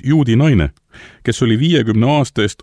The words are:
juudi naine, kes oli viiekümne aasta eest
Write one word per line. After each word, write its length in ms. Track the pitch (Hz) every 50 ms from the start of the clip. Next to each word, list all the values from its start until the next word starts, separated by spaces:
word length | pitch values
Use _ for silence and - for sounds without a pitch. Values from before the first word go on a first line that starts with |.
| -
juudi 320 | 131 151 160 143 120 110
naine, 340 | 120 143 156 139 98 76 71 - _ _ _ - - - - - _ -
kes 180 | - 113 - 131
oli 160 | 117 110 110
viiekümne 480 | 139 165 175 147 117 110 107 110 113 131
aasta 320 | 147 147 135 - - - 104
eest 200 | 104 - -